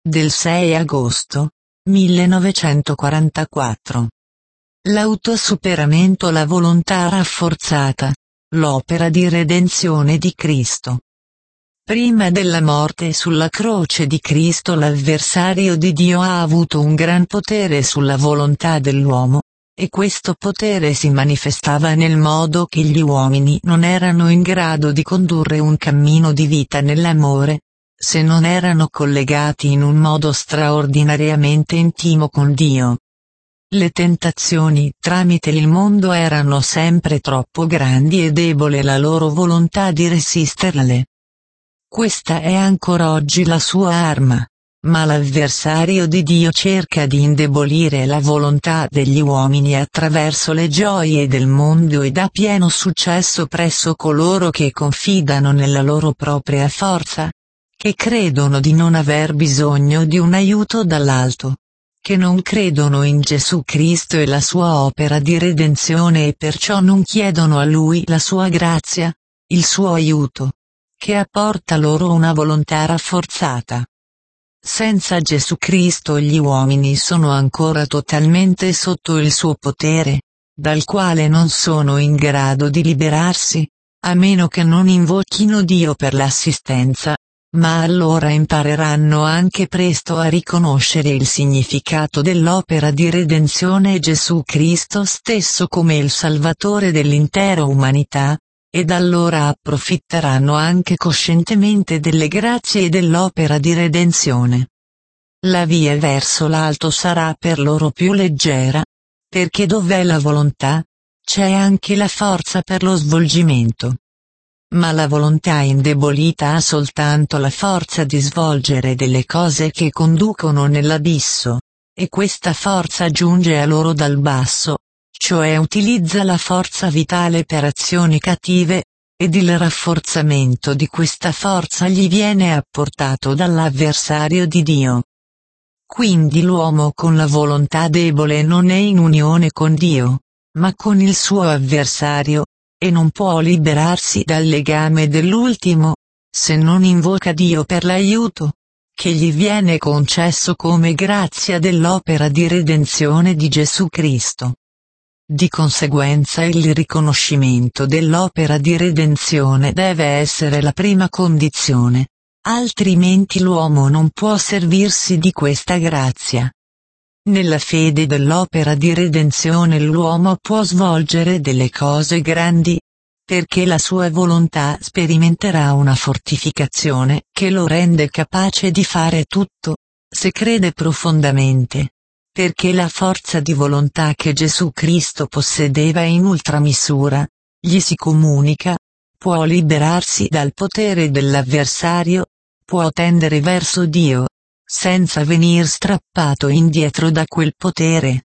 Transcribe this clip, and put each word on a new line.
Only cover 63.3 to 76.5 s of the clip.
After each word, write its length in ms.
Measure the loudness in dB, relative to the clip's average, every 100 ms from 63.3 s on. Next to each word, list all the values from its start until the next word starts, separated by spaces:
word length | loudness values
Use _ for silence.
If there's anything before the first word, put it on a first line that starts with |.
| -2 0 -2
Cristo 520 | -2 0 2 0 -2 -2
e 80 |
la 160 | 0 0
sua 360 | 0 0 0 2
opera 420 | 0 0 -2 0
di 180 | 0 0
redenzione 880 | 0 0 0 0 0 0 2 2 2
e 60 | -2
perciò 420 | -6 -6 -2 2
non 220 | 4 4
chiedono 560 | 2 0 0 0 2 2
a 60 |
Lui 400 | 2 2 2 0 0
la 120 | -2
sua 300 | 0 -2 0
grazia, 640 | 0 0 -2 -4 -4 -4 -6 _ _ _
il 160 | 0
suo 280 | 0 0 0
aiuto, 600 | 2 2 0 -2 -4 -6 -8 _ _ _ _
che 200 | -4 -2
apporta 600 | -2 -2 -2 -2 -2 0
loro 360 | 2 2 2
una 200 | 2 2
volontà 540 | 2 0 0 0 -2 0
rafforzata. 1000 | -2 -2 -4 -4 -4 -4 -4 -6 -8 -8 _ _ _ _ _ _ _
Senza 560 | -10 -4 0 0 0 -4
Gesù 360 | 0 -2 -2 -4
Cristo 640 | 0 2 2 0 -4 -2
gli 180 | 0 2
uomini 560 | 2